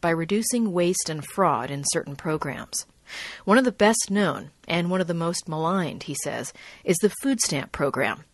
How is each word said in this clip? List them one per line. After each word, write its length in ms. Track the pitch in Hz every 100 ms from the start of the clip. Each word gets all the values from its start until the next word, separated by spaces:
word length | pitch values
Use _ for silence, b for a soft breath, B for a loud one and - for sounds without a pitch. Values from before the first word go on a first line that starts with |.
by 100 | 170
reducing 600 | 165 165 208 220 240 220
waste 380 | 175 175 185 -
and 160 | 156 -
fraud 460 | - 180 123 131
in 120 | 143 143
certain 280 | 160 - 139
programs. 720 | 165 156 143 - - - - _ B B B B
One 140 | - 226
of 80 | 254
the 80 |
best 360 | - 208 226 -
known, 420 | 196 185 - 147 - -
and 200 | 170 175
one 120 | 185
of 60 | 175
the 60 |
most 360 | 170 165 170 -
maligned, 540 | 156 160 190 160 -
he 120 | - 143
says, 300 | - 120 - - B B -
is 100 | 180
the 100 | 208 -
food 200 | 277 247
stamp 320 | - 147 -
program, 500 | - 143 131 113 - -